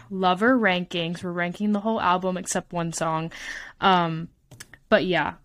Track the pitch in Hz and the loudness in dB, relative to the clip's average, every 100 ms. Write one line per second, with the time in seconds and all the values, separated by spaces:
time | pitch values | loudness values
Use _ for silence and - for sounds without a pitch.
0 | - 190 185 180 233 262 208 180 180 175 | -8 0 2 4 4 4 4 2 -2 -4
1 | 165 175 180 175 175 175 208 202 220 220 | -4 -4 -6 -4 -4 -2 0 0 0 0
2 | 180 180 185 185 - 233 - 175 170 160 | 2 2 0 -4 -4 -4 -4 -4 -4 -2
3 | 160 160 165 - - - - - 190 180 | -2 -2 -4 -10 -12 -12 -14 0 4 4
4 | 170 160 165 _ _ - - - - 208 | 4 -2 -8 _ _ -20 -20 -10 2 2
5 | 180 165 147 - | 4 0 0 -4